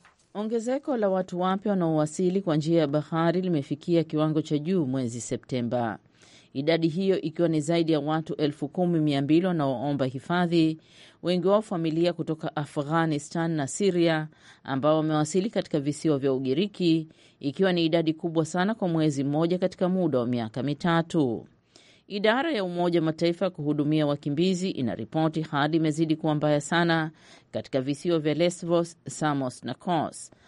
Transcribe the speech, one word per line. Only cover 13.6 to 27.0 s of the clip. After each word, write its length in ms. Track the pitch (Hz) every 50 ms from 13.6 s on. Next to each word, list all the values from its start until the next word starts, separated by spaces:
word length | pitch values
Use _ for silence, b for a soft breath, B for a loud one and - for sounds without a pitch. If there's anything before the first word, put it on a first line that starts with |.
| 139
Syria 640 | 131 - - 208 190 175 175 170 170 160 156 156 156 b b b b b b b
ambao 320 | - 135 135 123 151 156
wamewasili 540 | 156 156 156 156 151 151 - - 185 190 226
katika 300 | - 196 160 - - 147
visiwa 380 | 135 147 143 - - 160 147 135
vya 140 | 135 139
Ugiriki, 760 | 131 127 135 127 131 156 208 202 - - 180 165 160 165 156 160 b b b b b b
ikiwa 320 | - 143 135 - 190 190
ni 120 | 180 170 165
idadi 300 | 160 170 170 160 160 156
kubwa 300 | 156 - 170 160 165 156
sana 300 | - - 180 180 202 226
kwa 140 | - 196 175
mwezi 360 | 165 160 156 156 139 135 135
mmoja 340 | 143 143 156 165 170 180 180
katika 300 | 185 180 - - 190 175
muda 300 | 185 185 180 156 131 123
wa 80 | 117
miaka 360 | 123 123 120 113 113 - 131
mitatu. 840 | 123 139 147 - - 175 165 165 160 165 - 165 143 123 110 82 - - _ _ b b b b b b b b b b
Idara 420 | 190 208 196 214 220 262 285 330
ya 120 | 294 214 190
Umoja 360 | 180 175 175 175 175 170 170
wa 40 | 160
Mataifa 400 | 160 156 - 170 170 170 - 196
ya 60 | 180
kuhudumia 560 | - - 147 147 147 147 147 147 156 156 151
wakimbizi 640 | 143 143 139 - 147 147 147 175 190 190 175 185 190
inaripoti 720 | - - 131 110 87 - 113 - - 156 160 160 156 160
hali 340 | 156 - 156 139 143 151 160
imezidi 400 | 165 160 156 147 160 165 156 156
kuwa 180 | 151 - 156 151
mbaya 260 | 147 151 151 151 147
sana 500 | - - 170 170 175 170 165 160